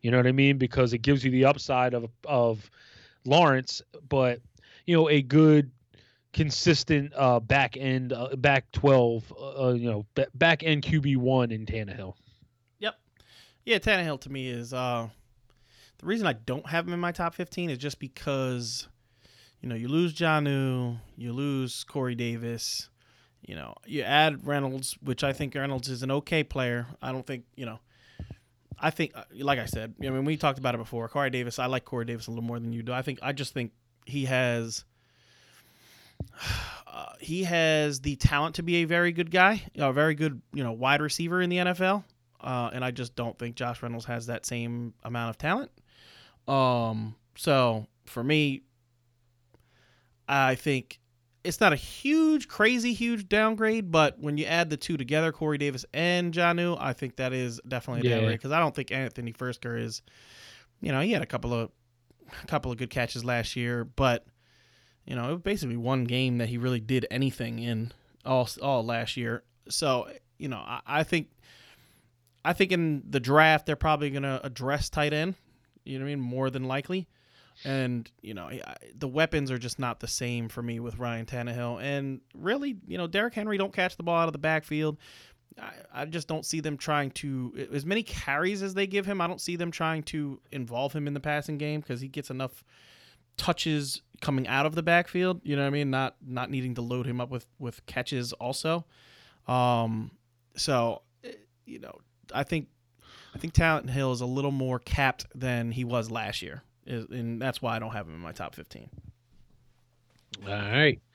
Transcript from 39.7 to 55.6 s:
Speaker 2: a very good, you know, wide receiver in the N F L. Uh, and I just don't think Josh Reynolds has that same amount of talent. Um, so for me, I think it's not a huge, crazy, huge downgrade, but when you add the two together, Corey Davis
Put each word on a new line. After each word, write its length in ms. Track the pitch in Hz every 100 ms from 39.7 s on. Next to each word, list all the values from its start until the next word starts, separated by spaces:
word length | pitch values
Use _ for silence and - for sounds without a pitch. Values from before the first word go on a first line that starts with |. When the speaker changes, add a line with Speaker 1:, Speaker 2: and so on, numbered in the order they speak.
| -
Speaker 2:
a 160 | 143
very 240 | 131 156 147
good, 260 | 156 123 _
you 100 | 143
know, 80 | 123
wide 300 | 113 131 147
receiver 400 | 151 - 170 180
in 80 | 180
the 100 | 180
N 80 | 180
F 140 | 175
L. 240 | 185 202 - _ _ _
Uh, 300 | 131 127 120
and 140 | 127 127
I 60 |
just 260 | 123 120 -
don't 200 | 117 -
think 180 | 120 117
Josh 260 | 120 120
Reynolds 220 | 120 117 113
has 220 | 117 113
that 180 | 117 -
same 480 | 120 117 120 120 -
amount 280 | - 120 117
of 60 | 113
talent. 340 | 151 208 285 _ _ _ - - - _ -
Um, 680 | 135 131 120 113 110 110 110 _ -
so 500 | - 135 123 110 107 _ -
for 180 | -
me, 380 | 123 151 147 135 _ _ _ _ _ _ _ _ _ _ _ _ _ _ _ _ -
I 280 | 139 131 131
think 440 | 151 131 - - _ _ _ _
it's 160 | - -
not 140 | 208
a 40 | 147
huge, 680 | - - 269 311 320 302 -
crazy, 460 | - 214 247 240
huge 340 | 214 233 233 190
downgrade, 600 | 208 220 220 220 226 185
but 280 | 160 151 -
when 180 | 147 147
you 80 | 151
add 240 | 165 165
the 80 | 151
two 200 | - 160
together, 340 | 127 151 160
Corey 260 | 151 156
Davis 280 | 147